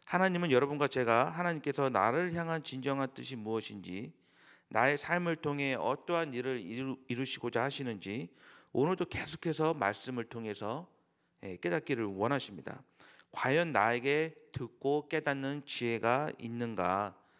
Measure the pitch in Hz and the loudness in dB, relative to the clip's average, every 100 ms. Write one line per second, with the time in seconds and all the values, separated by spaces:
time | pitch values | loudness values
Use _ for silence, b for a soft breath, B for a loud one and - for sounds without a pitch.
0 | - 175 190 175 175 123 143 147 143 131 | -2 2 4 2 4 4 4 2 2 2
1 | 117 113 156 165 175 156 147 139 135 110 | 4 4 4 0 -2 -2 -2 0 2 4
2 | 107 143 180 165 165 165 - 131 135 139 | 4 4 0 -2 -2 -4 -4 -4 -2 0
3 | 131 - 123 123 107 113 107 104 90 95 | -2 -6 -10 -6 -2 -2 -4 -10 -8 -8
4 | 147 - B B B B B 110 131 143 | -10 -14 B B B B B 4 4 4
5 | - 175 170 156 151 143 139 120 92 143 | 0 0 0 0 -2 0 0 2 0 0
6 | - 170 123 123 127 123 90 117 135 127 | 0 0 0 -2 -2 -4 -4 -6 -4 -6
7 | - 120 135 - 120 117 135 139 127 101 | -4 -4 -2 -2 0 0 0 -2 -6 -6
8 | 92 113 170 B B B B 120 156 180 | -6 -6 -8 B B B B 2 2 2
9 | 180 - 156 - 165 147 156 151 101 104 | -2 -4 -6 -4 -2 0 2 2 0 0
10 | 131 123 113 117 110 101 104 139 180 _ | -4 -6 -6 -6 -6 -6 -4 -6 -8 _
11 | _ _ _ - 98 90 175 165 143 120 | _ _ _ -14 -12 -4 -2 0 0 0
12 | 104 95 113 139 - 90 - - - B | 0 0 0 0 -4 -8 -12 -12 -16 B
13 | B B B - 127 151 170 113 110 120 | B B B -4 2 2 4 4 4 2
14 | 135 147 160 - - - 123 - 135 147 | 0 0 0 -6 -12 -8 -8 -2 0 0
15 | 143 156 151 139 135 143 - - 120 113 | 0 -2 0 -2 -2 -4 -4 -2 0 2
16 | 113 131 151 - 117 117 117 98 90 98 | 2 2 0 -6 -8 -4 -4 0 0 2
17 | 101 - b | -2 -8 b